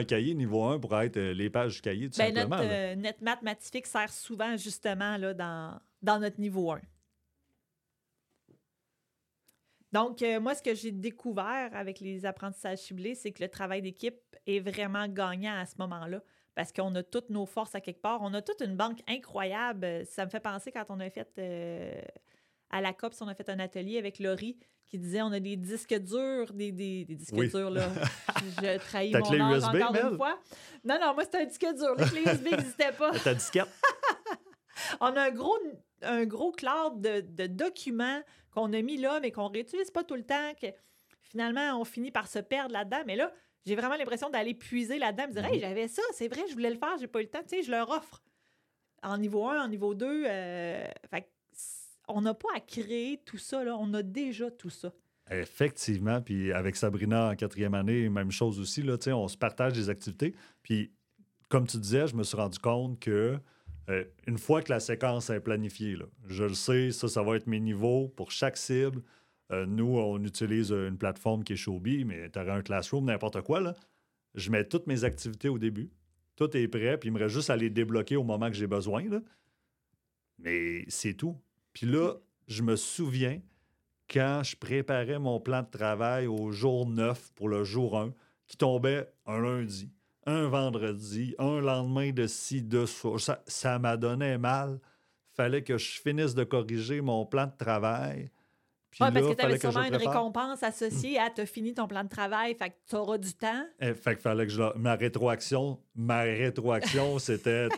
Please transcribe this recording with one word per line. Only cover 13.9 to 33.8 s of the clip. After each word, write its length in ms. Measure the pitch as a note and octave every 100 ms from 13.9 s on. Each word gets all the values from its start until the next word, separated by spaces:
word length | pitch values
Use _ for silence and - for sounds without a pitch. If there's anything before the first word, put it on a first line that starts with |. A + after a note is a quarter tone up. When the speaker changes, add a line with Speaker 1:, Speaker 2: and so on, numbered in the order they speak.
| F#3 A#3 A#3+ _ - -
Speaker 2:
est 140 | G3
vraiment 480 | F#3+ G3 G3+ G3 G#3
gagnant 500 | G3 F#3 F#3 G#3 G3+
à 60 | F3+
ce 100 | -
moment-là, 420 | F3+ F3 E3 F#3 - _ _ -
parce 160 | E3+
qu'on 220 | - F#3+ F3+
a 80 |
toutes 260 | F3+ A#3+ A#3+
nos 160 | G#3 G3
forces 280 | - A3
à 80 | G3
quelque 200 | G3 F3+
part. 200 | G#3 A#3
On 120 | G3+
a 80 | G3+
toute 200 | G#3 G#4
une 140 | G#3 F#3
banque 220 | A3 A#3 -
incroyable. 1000 | A#3+ - G3+ F#3+ G3+ A#3+ G#3 F3+ E3+ F3
Ça 200 | - F#3+
me 40 |
fait 100 | A3
penser 320 | G#3+ G3+ C4
quand 140 | B3 G3
on 100 | G3
a 100 | F#3+
fait, 200 | - - -
euh, 600 | F#3 F3 E3+ E3+ - - - - _ _ _ _ _
à 120 | F#3+
la 120 | F#3+
cops, 260 | F#3+ A3+ A#3
on 60 | G#3
a 60 |
fait 160 | G3 G3+
un 100 | F#3+
atelier 380 | F#3+ F#3 F#3+ A#3
avec 220 | G3+ G3
Laurie 380 | F#3+ F#3+ G#3+ B3 _ _ _
qui 120 | F#3+
disait, « 220 | F3 G3
On 80 | A3
a 80 | G3+
des 160 | G3 G3+
disques 380 | F3+ A3+ - A3
durs, 520 | F#3 A#3 C4 C4 A3+
des, 180 | G3+ G#3
des, 340 | F#3 G3 F#3+ F3
des 100 | D#3
disques 180 | D#3 G#2+
Speaker 1:
Oui. 120 | A#2+
Speaker 2:
durs, 220 | G3 G3
là. » 200 | F#3 F#3 F#3+ C3 - -
Speaker 1:
<laughs> 340 | G#3+ F#3+ F3
Speaker 2:
Je 160 | G3 F#3
trahis 320 | - G#3 G3+
Speaker 1:
Ta 80 | D#3+
Speaker 2:
mon 60 | -
Speaker 1:
clé 140 | D3
Speaker 2:
âge 140 | C#3
Speaker 1:
U 40 | C#3
S 60 |
B, 120 | B2+ D#3
Speaker 2:
encore 160 | A3+
Speaker 1:
Mel ? 120 | G#3+ B3+
Speaker 2:
une 60 | F3
fois. 220 | A3+ F4+ - - - D4
Non, 140 | A3+ D4
non, 140 | E4
moi, 100 | C#4 F4
c'est 160 | F4+
un 40 | D4+
disque 200 | - E4 C#4
dur. 200 | C#4+ B3+
Les 80 | -
clés 180 | D#4 E4
U 20 |
S 120 | D#4
B 40 | C4
n'existaient 400 | D4 C4+ - C#4+
pas. 200 | B3+ D4+ E4+
Speaker 1:
<laughs> 40 |
Ta 100 | C#3+
disquette. 360 | B2 - F3+ G3 -